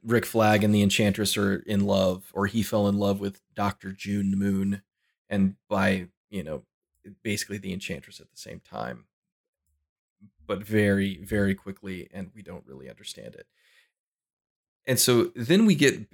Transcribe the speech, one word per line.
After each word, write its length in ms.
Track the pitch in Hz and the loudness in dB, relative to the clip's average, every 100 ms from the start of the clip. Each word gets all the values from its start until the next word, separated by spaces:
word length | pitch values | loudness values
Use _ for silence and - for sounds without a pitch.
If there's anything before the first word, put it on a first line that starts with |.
Rick 220 | 117 117 - | 0 0 2
Flag 380 | 113 107 107 | 2 4 4
and 100 | 104 | 4
the 100 | 104 | 4
Enchantress 520 | 101 - 104 98 101 - | 4 4 2 0 -2 0
are 220 | 101 98 - | 0 -2 -2
in 200 | 101 101 | -2 2
love, 440 | 95 92 92 - | 2 2 -2 -6
or 120 | - 98 | -4 -2
he 160 | 113 | -2
fell 260 | 98 107 101 | 0 0 2
in 100 | 101 | 2
love 200 | 101 98 | 0 0
with 220 | 98 - _ - | -4 -10 _ -4
Doctor 360 | 101 - 95 | -4 -4 -12
June 460 | 95 98 101 98 98 | -10 -4 -2 0 0
Moon, 460 | 101 - 98 101 _ _ _ _ - | 0 0 -2 -4 _ _ _ _ -6
and 260 | 101 95 - - | 0 0 -2 -4
by, 400 | 101 98 95 90 _ _ | 0 2 0 -4 _ _
you 140 | 104 | -10
know, 200 | 78 71 - _ _ _ 101 - | -8 -10 -12 _ _ _ -20 -12
basically 340 | 113 101 - 101 | -6 -6 -6 -8
the 160 | 95 | -8
Enchantress 460 | 92 - 78 - - | -8 -8 -10 -14 -20
at 100 | - | -20
the 80 | - | -20
same 220 | - - | -18 -18
time, 460 | - - 60 58 _ _ _ _ _ _ _ _ _ _ _ _ 101 _ - | -14 -12 -10 -12 _ _ _ _ _ _ _ _ _ _ _ _ -20 _ -8
but 180 | 95 | -8
very, 540 | 104 107 101 98 98 92 | -2 2 4 2 0 -6
very 320 | 98 107 98 98 | -4 -2 0 -2
quickly, 520 | 98 95 98 92 50 | -6 -14 -12 -12 -12
and 160 | 98 92 110 | -14 -16 -16
we 80 | |
don't 220 | 92 90 - | -18 -18 -18
really 220 | 67 64 | -20 -20
understand 440 | 60 104 - - | -18 -18 -16 -18
it. 140 | - - _ _ _ _ _ _ _ _ _ _ _ _ _ - | -20 -20 _ _ _ _ _ _ _ _ _ _ _ _ _ -2
And 140 | 123 | 0
so 320 | - 120 - - | 4 4 2 -2
then 300 | 117 185 220 | 2 4 6
we 100 | 147 | 6
get, 320 | 139 - 104 | 4 2 -2